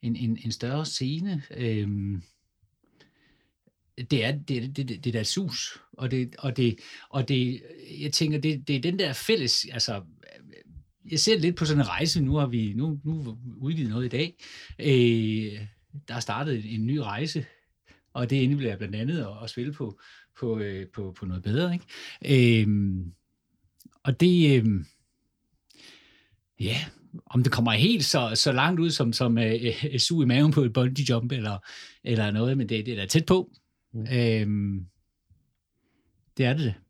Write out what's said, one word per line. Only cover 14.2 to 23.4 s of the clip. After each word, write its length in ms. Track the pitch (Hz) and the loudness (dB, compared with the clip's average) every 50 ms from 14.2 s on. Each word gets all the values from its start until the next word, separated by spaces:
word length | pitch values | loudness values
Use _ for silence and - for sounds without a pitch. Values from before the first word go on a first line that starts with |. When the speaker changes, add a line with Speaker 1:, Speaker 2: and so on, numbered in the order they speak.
| 156 175 175 _ - - - - - - - _ | -4 -4 -6 _ -20 -20 -20 -20 -18 -18 -14 _
Speaker 1:
øh, 880 | - 151 139 127 120 120 117 113 110 107 110 110 110 107 104 104 107 104 _ _ _ _ - 143 - - | 2 4 6 6 8 6 6 4 2 0 0 -2 -4 -6 -8 -10 -12 -14 _ _ _ _ -18 -18 -12 -10
der 60 | 120 | -8
er 60 | 120 | -8
startet 380 | 117 - 104 113 143 151 139 117 | -6 -4 -4 -4 -2 -2 -2 -4
en, 60 | 104 107 113 110 | -4 -6 -4 -4
en 60 | 110 | -2
ny 100 | 117 139 | -2 -2
rejse, 500 | 151 135 104 101 107 143 160 - 165 117 - _ _ _ _ _ _ _ _ - _ _ _ _ | -2 -2 -4 -6 -6 -6 -4 -4 -6 -8 -8 _ _ _ _ _ _ _ _ -20 _ _ _ _
og 180 | - 123 117 | -4 -2 0
det 60 | 131 | 2
indebærer 400 | 135 131 127 143 143 135 117 101 | 2 4 4 2 2 0 -2 -4
blandt 200 | 95 107 95 101 | -4 -6 -6 -4
andet 220 | 107 113 131 170 170 | -4 -2 -2 -2 -4
at, 80 | 135 98 101 107 117 | -4 -6 -10 -12 -12
at 80 | 113 | -12
spille 220 | - - 120 143 147 | -8 -6 -6 -6 -6
på, 260 | - 139 107 98 _ - - - - - _ _ - | -8 -8 -10 -10 _ -20 -20 -20 -20 -20 _ _ -8
på, 180 | - 120 113 110 | -4 -4 -2 -2
øh, 300 | 104 101 98 95 98 90 | -4 -4 -6 -8 -10 -12
på, 240 | _ - 101 95 90 - | _ -10 -10 -10 -10 -10
på 80 | - | -8
noget 160 | 92 90 90 90 | -6 -6 -6 -4
bedre, 320 | 101 104 135 175 180 175 175 - _ - - - - - - - | -2 0 0 0 0 -2 -4 -6 _ -20 -18 -18 -18 -18 -12 -2
ikke? 400 | - 143 131 123 120 117 113 107 | 2 6 6 8 8 6 6 4
Øhm, 500 | 104 104 104 101 98 95 92 90 85 85 _ _ _ _ _ | 4 2 2 2 0 0 -2 -6 -8 -12 _ _ _ _ _